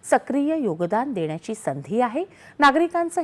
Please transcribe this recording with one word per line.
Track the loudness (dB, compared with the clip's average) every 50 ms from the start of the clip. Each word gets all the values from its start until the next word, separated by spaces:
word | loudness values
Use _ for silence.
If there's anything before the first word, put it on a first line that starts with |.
| 0
सक्रिय | 2 2 2 2 0 -2 0 0 0 0 0 0
योगदान | -2 -2 -2 -2 0 0 0 0 -2 -2
देण्याची | -4 -4 -4 -6 -8 -8 -8 -10
संधी | -6 -4 -6 -4 -6 -6 -4 0 0
आहे. | 0 0 -2 -4 -6 -6 -10 -20 -20 -12 -2 4
नागरिकांचं | 4 4 6 4 2 2 0 -2 -2 -2 -2 -4